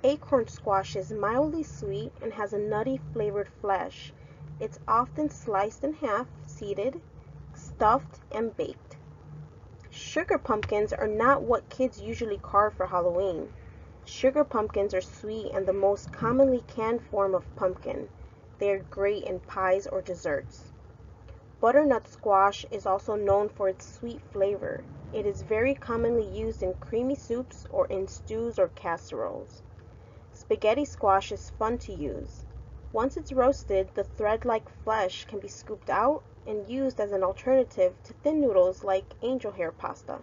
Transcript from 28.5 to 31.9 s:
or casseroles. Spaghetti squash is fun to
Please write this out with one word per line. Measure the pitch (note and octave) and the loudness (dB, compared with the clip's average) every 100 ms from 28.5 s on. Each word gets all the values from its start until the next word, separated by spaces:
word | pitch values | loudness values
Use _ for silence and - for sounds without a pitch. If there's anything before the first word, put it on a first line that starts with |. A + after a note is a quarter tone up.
| A3 | 2
or | F3+ | 0
casseroles. | - F3 E3 - C3 F#2 - F#2+ - - - - - - - - | 0 -6 -6 -6 -6 -6 -6 -12 -18 -20 -20 -20 -20 -20 -20 -20
Spaghetti | - - A3 G#3+ A#3+ D4 | -20 -4 0 2 2 0
squash | - G#3 G3 F#3+ | 0 4 4 2
is | G3+ - - | -10 -10 -4
fun | G#3+ A#3+ | -2 -2
to | - | -6